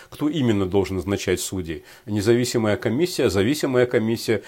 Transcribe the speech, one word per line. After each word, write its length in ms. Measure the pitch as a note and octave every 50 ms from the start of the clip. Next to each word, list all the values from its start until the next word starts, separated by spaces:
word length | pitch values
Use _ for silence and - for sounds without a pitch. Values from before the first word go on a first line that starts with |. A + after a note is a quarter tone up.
| - -
Кто 200 | - - C#3+ D3+
именно 360 | D3+ D#3+ B2+ A#2+ G#2+ G2+ F#2+
должен 300 | F2+ F2+ G2+ F#2 - F#2+
назначать 440 | F#2 E2+ G2 G2 F#2 - G2 F#2 E2+
судей? 440 | - - G2 F#2+ F2+ D#2+ E2 C#2+ - - - - -
Независимая 720 | - G#2 G#2 F#2+ A2+ A#2 B2 B2+ A#2+ - B2 A2 G#2+ G2+ F#2+
комиссия, 520 | - A2+ A2 C#3 F3+ F3 - - C#3 G#2+
зависимая 560 | F2 G2+ F#2+ A#2 D3 D3 - C#3+ B2+ B2 B2+
комиссия, 560 | B2+ - A#2 A2 A2 A#2 G#2+ - - A2+ G2 -